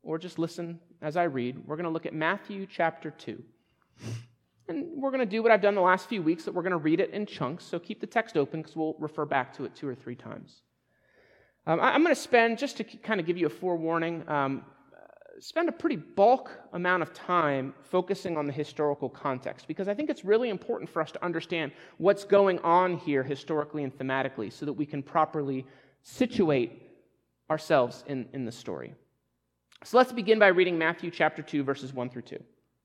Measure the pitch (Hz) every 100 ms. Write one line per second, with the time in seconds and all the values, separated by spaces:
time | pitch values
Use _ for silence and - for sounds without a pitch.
0 | - 160 175 165 170 - 170 165 _ _
1 | 151 165 175 131 123 123 - 156 175 160
2 | - 156 156 196 - 196 196 - 165 165
3 | 156 147 - 104 - _ _ _ _ _
4 | 113 113 - _ _ _ - 320 339 311
5 | 269 262 233 220 226 214 202 202 180 185
6 | - 220 156 170 - 180 170 175 156 165
7 | 180 190 208 - 127 175 - 170 - -
8 | 208 233 220 160 139 160 156 160 156 156
9 | 151 - 147 139 127 - 131 - 143 120
10 | 120 123 113 - - _ _ _ _ _
11 | _ _ _ _ _ _ - 160 262 -
12 | 330 277 - 240 233 226 277 - 220 -
13 | - 214 165 175 160 156 185 170 160 165
14 | 165 170 - 151 135 135 - _ _ -
15 | - - - - - 320 339 330 339 214
16 | - - 202 254 - - - 175 175 180
17 | 156 - - 180 151 139 135 - - 185
18 | 180 196 190 160 143 139 147 - 147 143
19 | 127 - 143 135 - - - 156 196 208
20 | 302 294 185 220 240 190 - 233 - 165
21 | 151 - 175 165 - 170 147 - - _
22 | 170 202 - 202 196 175 170 170 185 170
23 | 156 143 131 143 - 156 147 151 139 127
24 | 135 135 135 131 110 - 147 139 147 147
25 | 135 165 156 156 139 131 131 - _ _
26 | - - 247 - 170 139 117 - - _
27 | _ _ _ _ _ 156 - 156 120 -
28 | - 135 117 143 117 113 - 80 60 -
29 | _ _ _ _ _ _ _ - - 240
30 | 254 240 190 220 202 180 180 170 160 170
31 | 175 - 156 160 147 147 139 135 131 135
32 | 123 127 - - - _ _ _